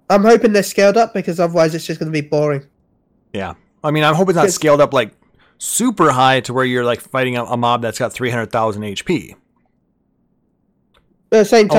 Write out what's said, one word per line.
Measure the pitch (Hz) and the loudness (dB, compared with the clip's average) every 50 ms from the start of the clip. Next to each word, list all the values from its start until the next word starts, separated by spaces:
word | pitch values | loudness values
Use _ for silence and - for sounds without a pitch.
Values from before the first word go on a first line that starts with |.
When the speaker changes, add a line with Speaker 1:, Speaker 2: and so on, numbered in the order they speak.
| _ - | _ 2
Speaker 1:
I'm | 190 202 | 2 4
hoping | 196 226 233 226 247 220 | 6 4 4 4 4 2
they're | 208 202 | 2 0
scaled | 190 - - 202 196 202 196 | -2 0 0 2 2 4 4
up | 226 226 220 - | 2 0 0 -2
because | 196 - 190 170 175 | -6 -6 -4 -2 -2
otherwise | 170 170 170 170 165 160 165 | -2 0 2 2 0 0 0
it's | 160 - | -4 -8
just | - 160 - | -10 -8 -8
gonna | 165 156 | -6 -6
be | 160 151 | -6 -6
boring. | 143 147 151 147 151 147 143 139 - _ _ _ _ _ _ _ _ _ _ _ _ _ | -4 -2 -2 0 0 0 -2 -4 -8 _ _ _ _ _ _ _ _ _ _ _ _ _
Speaker 2:
Yeah. | - 98 95 87 87 - _ _ _ _ - | -10 -10 -10 -10 -12 -16 _ _ _ _ -4
I | 151 | -2
mean, | 151 156 151 | 0 2 2
I | 151 151 | 2 2
hope | 170 196 185 | 2 0 0
it's | 170 | 2
not | 170 147 | 2 2
Speaker 1:
'Cause | 185 165 | 0 0
Speaker 2:
scaled | - 156 151 147 147 | 0 2 2 4 4
up, | 143 120 | 2 2
like, | 139 131 113 98 - _ _ _ _ _ _ _ _ - | 0 -2 -2 -4 -8 _ _ _ _ _ _ _ _ -14
super | - - - - 233 254 208 - 165 147 | -10 -8 -4 -2 -2 -2 0 2 2 2
high | 131 127 131 131 131 127 | 2 2 2 2 2 0
to | - - | -2 -2
where | 120 131 127 | -2 -2 -2
you're, | 127 123 123 120 | 0 -2 -2 0
like, | 120 117 107 | -2 -2 -4
fighting | - - - 131 127 127 123 | -6 -6 -4 -4 -4 -2 -4
a, | 120 117 | -6 -4
a | - 123 | -4 -4
mob | 120 120 120 123 117 | -2 0 0 0 0
that's | 117 110 - - | -2 -6 -4 -6
got | 127 107 | -6 -6
three | - - 127 120 | -6 -6 -6 -4
hundred | 123 117 110 - | -4 -4 -4 -4
thousand | - 117 113 110 98 104 107 | -2 -2 -2 -2 -4 -6 -8
H | 104 98 - - | -10 -10 -8 -6
P. | - 175 120 - - - - _ _ _ _ _ _ _ _ _ _ _ _ _ _ _ _ _ _ _ _ _ _ _ _ _ _ _ _ _ _ _ _ _ _ _ _ _ _ | -4 -4 -4 -6 -10 -20 -20 _ _ _ _ _ _ _ _ _ _ _ _ _ _ _ _ _ _ _ _ _ _ _ _ _ _ _ _ _ _ _ _ _ _ _ _ _ _
Speaker 1:
But | 226 220 | 2 2
at | |
the | 202 - | 4 4
same | 247 226 208 202 | 4 4 4 4
time, | 208 | 4